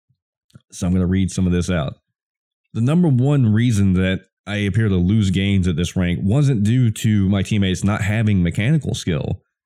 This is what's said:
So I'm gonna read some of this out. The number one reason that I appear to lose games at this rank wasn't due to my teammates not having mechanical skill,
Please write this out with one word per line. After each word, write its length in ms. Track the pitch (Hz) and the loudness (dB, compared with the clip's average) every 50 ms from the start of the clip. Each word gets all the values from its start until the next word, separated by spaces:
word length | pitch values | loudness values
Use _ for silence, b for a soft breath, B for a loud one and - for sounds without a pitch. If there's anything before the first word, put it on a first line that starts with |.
| _ _ _ _ _ _ _ _ _ _ - - _ _ | _ _ _ _ _ _ _ _ _ _ -20 -20 _ _
So 140 | - - 95 | -12 -6 -4
I'm 80 | 87 92 | -2 0
gonna 120 | 92 90 | 0 0
read 240 | 87 92 95 95 87 | 0 0 0 0 -2
some 140 | - 95 92 | -2 -2 -2
of 60 | 90 90 | 0 0
this 160 | 90 85 - | 0 -2 -2
out. 260 | 92 82 69 - - _ _ _ _ _ _ _ _ _ _ _ _ _ _ _ - | -2 -4 -4 -6 -8 _ _ _ _ _ _ _ _ _ _ _ _ _ _ _ -6
The 80 | 110 | -2
number 260 | 117 131 156 180 180 | -2 0 2 2 2
one 440 | 160 131 120 127 143 147 139 127 110 104 | 2 2 2 2 2 2 2 2 2 2
reason 400 | 110 120 127 107 101 101 98 90 | 2 2 2 2 2 2 2 2
that 320 | 90 92 92 92 90 - _ _ _ - | 2 0 0 -2 -4 -6 _ _ _ -12
I 120 | 98 104 | -8 -6
appear 300 | 104 104 98 90 113 113 | -4 -2 -2 0 0 0
to 80 | 104 95 | 0 2
lose 340 | 90 87 92 107 110 101 95 | 2 2 2 2 2 2 0
games 380 | 90 95 98 101 98 98 87 | 0 0 0 0 2 2 0
at 80 | 92 82 | 0 0
this 200 | 73 87 - - | -2 -4 -4 -2
rank 220 | 92 90 87 87 - | -2 -2 -2 -2 -2
wasn't 420 | 90 98 113 147 147 135 135 98 101 | -2 0 0 2 2 2 0 0 0
due 260 | 104 120 131 123 113 | 0 2 2 2 0
to 360 | 110 - - 110 107 101 98 95 | 0 -2 0 0 2 2 2 2
my 140 | 101 98 90 | 0 0 0
teammates 400 | - 110 104 98 95 90 80 98 | -2 0 0 0 0 0 0 0
not 180 | 98 107 - | -2 -2 -2
having 420 | 101 98 104 113 110 107 101 92 87 | -2 -2 -2 0 0 2 2 2 0
mechanical 500 | 85 - - 104 131 160 151 - - - | 0 0 -2 0 0 0 0 0 -4 -6
skill, 480 | - - - - 131 - - - - _ _ _ _ _ | -6 -4 -4 -4 -4 -4 -6 -8 -8 _ _ _ _ _